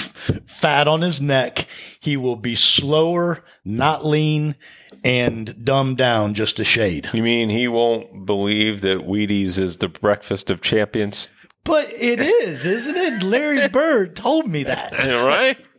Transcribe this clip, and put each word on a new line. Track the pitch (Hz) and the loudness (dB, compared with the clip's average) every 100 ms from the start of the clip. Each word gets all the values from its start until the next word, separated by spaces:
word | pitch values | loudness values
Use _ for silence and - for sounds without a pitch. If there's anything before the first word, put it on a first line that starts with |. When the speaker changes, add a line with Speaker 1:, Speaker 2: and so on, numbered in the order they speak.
| - - - - - | -4 -6 -4 -4 -8
Speaker 1:
fat | - 160 143 147 | -2 2 4 2
on | 160 | 2
his | 175 139 | 0 -2
neck. | 143 135 123 - - - - - | 0 0 0 -4 -10 -14 -20 -10
He | 151 139 | -4 -2
will | 127 117 | -2 -2
be | 117 117 | -4 0
slower, | - - 143 151 165 175 175 160 - _ | 2 2 2 2 2 2 0 -2 -8 _
not | 95 110 143 147 | -6 0 0 0
lean, | 151 151 156 151 151 147 - - - - | 0 2 2 2 -2 -6 -14 -20 -20 -4
and | 127 123 120 117 110 113 | 0 2 0 -2 -6 -6
dumbed | 117 135 135 131 | 0 2 2 2
down | 127 113 104 | 2 2 0
just | 104 107 - | -2 -2 -2
a | |
shade. | 107 117 104 78 - | 0 2 0 -2 -4
Speaker 2:
You | 113 | -2
mean | 113 117 113 | 2 2 0
he | 110 123 | 0 0
won't | 117 117 113 117 95 98 | 2 2 0 -6 -8 -2
believe | 101 101 107 107 101 | 0 0 0 0 0
that | 95 92 - | 0 0 -2
Wheaties | 104 104 101 95 90 | -2 0 0 0 -2
is | 92 85 | -2 -2
the | 92 | -6
breakfast | - 104 101 - 98 - | 0 0 0 -2 -4 -4
of | 90 | -4
champions? | - 110 104 110 101 - - _ _ _ | 0 0 0 -2 -2 -4 -8 _ _ _
Speaker 1:
But | - 311 285 | -2 0 0
it | 233 240 240 | -2 -2 0
is, | 285 466 202 139 156 | 2 2 2 -2 -2
isn't | 226 262 359 | -2 -2 -2
it? | 359 226 | -2 -2
Larry | 185 240 302 285 277 | 0 0 2 0 2
Speaker 2:
<laughs> | |
Speaker 1:
Bird | 254 320 254 185 170 | 2 2 2 0 -4
told | 240 320 277 | 0 0 0
me | 151 | -2
that. | 135 123 - - | -2 -4 -4 -2
Speaker 2:
Right? | 135 120 127 170 262 - | 0 2 2 4 2 -2
Speaker 1:
<laughs> | - | -8